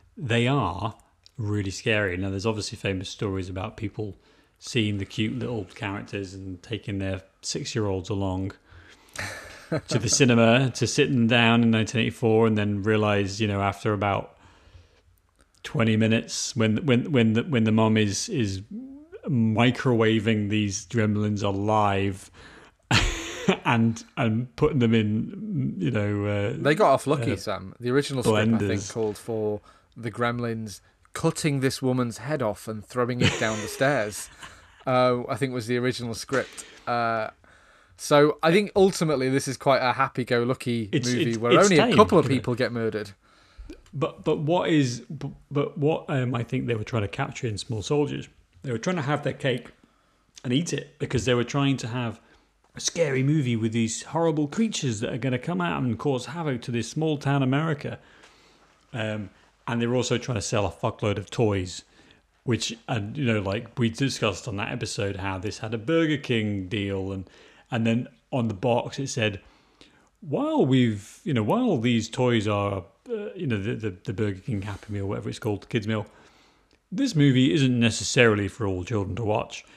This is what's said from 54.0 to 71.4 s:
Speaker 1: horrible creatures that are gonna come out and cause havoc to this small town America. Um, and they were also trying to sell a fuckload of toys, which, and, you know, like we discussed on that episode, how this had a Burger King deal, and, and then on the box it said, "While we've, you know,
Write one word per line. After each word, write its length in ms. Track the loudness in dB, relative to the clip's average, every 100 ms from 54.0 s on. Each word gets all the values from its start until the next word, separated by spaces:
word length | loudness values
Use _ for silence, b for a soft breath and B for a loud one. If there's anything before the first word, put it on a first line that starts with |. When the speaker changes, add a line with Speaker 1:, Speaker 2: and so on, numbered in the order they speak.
Speaker 1:
horrible 440 | -6 0 2 2 -2
creatures 540 | 0 -2 0 -4 -2
that 120 | -4
are 60 | -2
gonna 180 | -2 -2
come 240 | -2 -2
out 220 | -2 -2
and 160 | -2 -2
cause 280 | -2 -2 -4
havoc 340 | -6 -4 -4
to 80 | -4
this 180 | -4 -4
small 280 | -2 -2 0
town 260 | 0 2
America. 560 | 2 2 0 -4 -6 -12 b b b b b b b b _
Um, 360 | -6 -4 -4 -8 b b b -6
and 120 | -2
they 60 | 0
were 100 | 0
also 220 | 0 -2
trying 200 | -2 -4
to 40 |
sell 240 | -2 0 0
a 60 |
fuckload 460 | -2 -4 -2 -2 -2
of 100 | -4
toys, 540 | 0 2 2 -4 -10 -18 b b b b _ -2
which, 300 | -2 -2 -8 -6
and, 280 | -6 -4 -4
you 100 | 0
know, 160 | 0
like 360 | 0 -4 -6 -2
we 120 | -2
discussed 580 | 0 -2 0 -2 -2 -8
on 80 | -8
that 160 | -6
episode, 460 | -6 -8 -4 -4 -4
how 200 | -6 -4
this 220 | -6 -8
had 140 | -6
a 40 | -6
Burger 400 | 0 0 2 -2
King 500 | 0 0 0 -4 -4
deal, 440 | -4 -4 -4 -4
and, 180 | -8 -10 B B B B
and 160 | -2 2
then 220 | 0 -2 _ -6
on 160 | -2 -2
the 80 | -2
box 420 | 0 0 -2 -8
it 100 | -6
said, 320 | -2 -2 -2 b b b b b b b _
"While 440 | -6 -2 0 2 4
we've, 540 | 4 4 0 -8 -12
you 100 | -2
know, 100 | 0